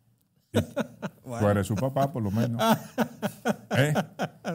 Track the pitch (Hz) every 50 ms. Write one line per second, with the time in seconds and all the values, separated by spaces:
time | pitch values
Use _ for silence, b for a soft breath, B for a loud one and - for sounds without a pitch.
0 | _ _ _ _ _ _ _ _ _ _ - 220 - - - 277 - - - -
1 | 185 - - _ - 135 117 113 107 101 101 101 95 - 107 92 131 135 135 135
2 | 139 139 - 123 104 98 101 113 - 117 117 120 220 226 - - - - - 240
3 | 214 - - - 214 - - - - 240 - - - - - 123 143 151 151 -
4 | - - - - - - - - - 180